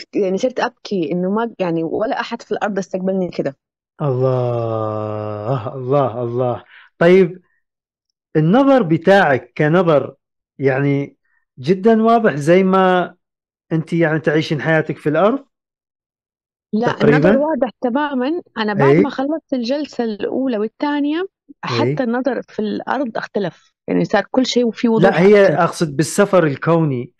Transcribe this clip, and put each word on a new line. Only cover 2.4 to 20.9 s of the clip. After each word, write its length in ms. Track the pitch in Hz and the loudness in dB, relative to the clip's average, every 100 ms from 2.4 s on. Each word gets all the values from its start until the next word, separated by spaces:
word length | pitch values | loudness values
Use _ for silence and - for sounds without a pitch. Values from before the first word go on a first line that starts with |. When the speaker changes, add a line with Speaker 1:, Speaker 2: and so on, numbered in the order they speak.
Speaker 1:
في 100 | - | -8
الأرض 260 | 214 214 196 | -6 -4 -6
استقبلني 500 | 185 190 190 190 175 | -6 -6 -4 -4 -4
كده. 260 | - 143 - _ _ _ - | -6 -8 -8 _ _ _ -6
Speaker 2:
الله، 1700 | 147 127 131 127 123 120 113 110 110 107 107 107 107 104 107 135 107 135 | -2 0 0 0 -2 -2 -4 -4 -4 -6 -6 -6 -8 -8 -6 -6 -6 -8
الله، 480 | 127 143 123 117 | -2 0 0 -2
الله. 400 | 120 120 123 113 - - _ - | -6 -2 -4 -4 -10 -20 _ 0
طيب، 440 | 170 190 175 185 _ _ _ _ _ _ _ _ _ 160 | 4 6 4 -2 _ _ _ _ _ _ _ _ _ 0
النظر 480 | 156 240 277 262 | 2 4 4 4
بتاعك 720 | 170 160 185 196 160 127 - - | 2 0 4 4 4 0 -4 -2
كنظر، 580 | 151 175 170 143 117 - _ _ _ - | 2 2 4 2 0 -12 _ _ _ -4
يعني، 580 | 135 135 143 139 139 _ _ _ _ - | -2 0 0 -2 -4 _ _ _ _ -8
جدًا 440 | 131 190 220 220 | -2 2 4 4
واضح 320 | 226 233 214 143 | 4 4 2 0
زي 280 | 143 180 | 2 4
ما 520 | 190 190 185 180 175 _ _ _ _ _ - | 4 4 4 2 -2 _ _ _ _ _ -6
أنت، 220 | 160 - | -6 -2
يعني، 260 | 170 160 156 | 0 0 0
تعيشين 420 | 165 156 151 151 | 0 0 -2 -4
حياتك 360 | 156 160 151 120 | 0 0 0 -4
في 120 | 151 | -2
الأرض؟ 360 | 156 202 269 - _ _ _ _ _ _ _ _ _ _ _ - | 2 2 0 -8 _ _ _ _ _ _ _ _ _ _ _ -6
Speaker 1:
لا، 140 | 214 240 | -2 -2
Speaker 2:
تقريبًا؟ 300 | - 151 147 165 | 0 2 4 4
Speaker 1:
النظر 80 | 269 | 2
واضح 320 | 294 277 247 - | 2 0 -4 -2
تمامًا. 600 | 254 254 294 262 254 339 - 233 | -4 -2 -2 -2 -4 -4 -8 -6
أنا 160 | 214 | -4
بعد 160 | 175 139 151 | 2 4 4
Speaker 2:
إي. 60 | |
Speaker 1:
ما 80 | 277 | 2
خلصت 440 | 254 277 320 - | -2 -4 -6 -4
الجلسة 500 | 254 226 285 277 - | -4 -2 -4 -6 -6
الأولى 540 | 233 202 - 247 269 214 | -6 -4 -6 -4 -4 -4
والثانية، 600 | 220 - 294 | -6 -4 -4